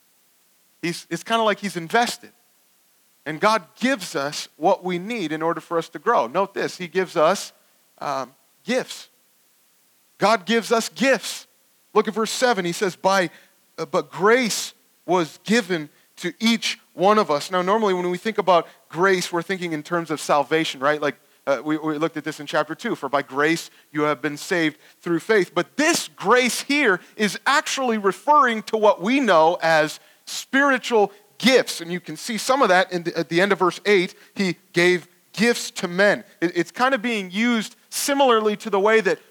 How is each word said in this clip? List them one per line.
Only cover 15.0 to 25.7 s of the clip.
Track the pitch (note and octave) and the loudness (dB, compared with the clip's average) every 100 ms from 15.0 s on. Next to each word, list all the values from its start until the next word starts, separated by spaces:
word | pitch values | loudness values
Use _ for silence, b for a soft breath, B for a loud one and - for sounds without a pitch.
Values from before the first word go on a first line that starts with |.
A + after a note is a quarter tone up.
was | - F3+ D#3 - | -2 0 0 -6
given | - A#3 F3+ F3 D3 b b - | 0 0 0 -6 -8 b b -12
to | F3 - | -12 -2
each | A3+ A#3 - - _ | 0 0 -2 -8 _
one | - F#3 G#3+ | 0 2 4
of | G3 | 2
us." | E3+ - | -2 -2
Now, | F#3 | -2
normally | F3+ A3 G#3+ | 0 0 0
when | F#3 F3+ | 0 -2
we | F3+ | -4
think | A3 G#3 | -4 -2
about | F#3 F3 D#3+ B _ | 2 2 0 B _
grace, | D#3 F#3+ F#3 F3 | 0 2 2 0
we're | E3+ | -4
thinking | E3 F#3+ F3 | -4 -6 -6
in | D#3 | -6
terms | D3 F3 D#3+ | -4 -4 -4
of | D3 | -6
salvation, | - D3+ C#3 D#3+ D#3+ C3+ | 0 0 2 0 -2 -2
right? | C#3 D3+ | -2 0
Like, | D3 - _ b - | -2 -6 _ b -4
uh, | B2+ | -2
we, | D3+ D#3 | -2 -4
we | D#3 D3+ | -2 -2
looked | D#3+ D#3 | -4 -4
at | |
this | D3+ D3 | -10 -10
in | D3 | -4
chapter | D#3+ D3+ D#3+ | -4 -2 -6
two. | A#3 | -6
"For | E3 C3+ | -6 -4
by | C#3 | -4
grace | B2 C3 D3+ E3+ - b b | -4 -2 0 0 -4 b b
you | D3+ | -4
have | D3 D3 | -2 -2
been | D3+ D3 | -6 -8
saved | - F#3 D#3 D3 b b | -4 -2 -2 -4 b b
through | F3+ E3+ | -4 -4
faith." | - A3 F3 | 0 0 2
But | - E3+ | -2 -4